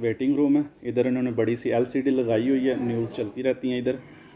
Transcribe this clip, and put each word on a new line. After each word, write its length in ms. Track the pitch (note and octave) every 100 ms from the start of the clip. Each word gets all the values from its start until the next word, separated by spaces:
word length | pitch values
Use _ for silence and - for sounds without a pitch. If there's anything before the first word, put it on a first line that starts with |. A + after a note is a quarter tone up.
waiting 340 | A#2 A2 C3 C#3+
room 200 | D3 D3
है। 80 | C#3+ -
इधर 240 | A#2+ A#2 B2
इन्होंने 240 | B2+ B2
बड़ी 240 | A2+ A2+ A#2
सी 140 | A#2+
एलसीडी 400 | A2+ B2 C#3 C3+
लगाई 380 | C3 A#2 A2 B2+
हुई 100 | C3+
है, 160 | C3 C3 A#2+
news 240 | A#2 A2+
चलती 300 | - G#2+ A#2+
रहती 280 | B2+ B2+ B2+
हैं 100 | B2+
इधर। 160 | B2+ C3 - - -